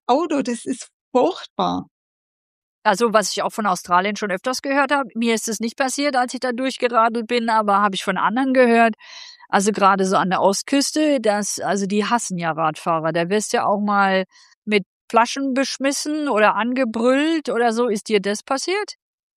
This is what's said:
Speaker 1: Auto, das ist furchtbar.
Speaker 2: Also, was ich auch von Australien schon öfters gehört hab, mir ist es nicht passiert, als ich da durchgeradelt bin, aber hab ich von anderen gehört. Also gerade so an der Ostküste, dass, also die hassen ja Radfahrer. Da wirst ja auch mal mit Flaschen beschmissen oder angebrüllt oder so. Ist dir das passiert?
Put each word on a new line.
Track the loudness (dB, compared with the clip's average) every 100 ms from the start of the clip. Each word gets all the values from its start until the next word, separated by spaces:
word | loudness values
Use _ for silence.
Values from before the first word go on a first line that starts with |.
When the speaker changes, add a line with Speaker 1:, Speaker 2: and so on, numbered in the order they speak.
| 0
Speaker 1:
Auto, | 0 0 -2
das | -4 -6 -8
ist | -10 -12 _ _
furchtbar. | 0 0 -2 -10 -6 -4 -4 -8 _ _ _ _ _ _ _ _ _
Speaker 2:
Also, | 0 2 2
was | 2 0
ich | -2
auch | -4
von | -2 -2
Australien | -2 0 2 2 -2
schon | -4
öfters | -4 -4 -6
gehört | -2 0 0
hab, | 0 -2 -4
mir | 0
ist | 0 -2
es | -6
nicht | -6 -4
passiert, | -4 -2 -2 0
als | -2 -4
ich |
da | -6
durchgeradelt | -4 -4 -2 0 2 2 0 -2
bin, | -2 0
aber | 0 2 2
hab | 2 -2
ich |
von | -4 -2
anderen | 0 0 2
gehört. | 4 6 6 4 0 -10 -20 -20 -20 _
Also | 0 2
gerade | 4 4 4 2
so | 2
an | 2
der | 2
Ostküste, | 2 2 0 0 0 0 2 2
dass, | 0 0 -2 -4
also | -2 -2 0
die | 0 0
hassen | -2 -2 -4
ja | -4
Radfahrer. | -2 -2 -2 -2 -2 0
Da | -2 0
wirst | -2 0
ja | -2 0
auch | 0
mal | 0 2 2 2 -2 _ _ _ -2
mit | -2 -2 _ -2
Flaschen | 2 2 0 -2
beschmissen | 0 -2 -2 -2 -2 -4 -4 -2
oder | 2 4 4
angebrüllt | 0 0 -2 0 2 2 2 0 -2
oder | 0 0
so. | 0 0
Ist | -2 0
dir | 0
das | 0 -4
passiert? | -4 -4 -2 -4 -6 -12 _ _ _